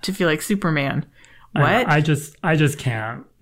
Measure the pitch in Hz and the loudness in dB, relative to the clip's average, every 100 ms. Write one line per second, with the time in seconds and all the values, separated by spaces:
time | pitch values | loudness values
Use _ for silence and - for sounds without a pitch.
0 | - 196 175 156 - 202 175 151 139 139 | -8 -2 0 0 -2 -2 0 -2 -2 -4
1 | - - - - - - 147 220 254 151 | -6 -12 -20 -20 -6 0 2 2 2 2
2 | 151 147 - - 165 160 151 147 131 113 | 2 0 -4 -6 0 2 2 0 -4 -4
3 | 110 120 - - | -6 -8 -14 -4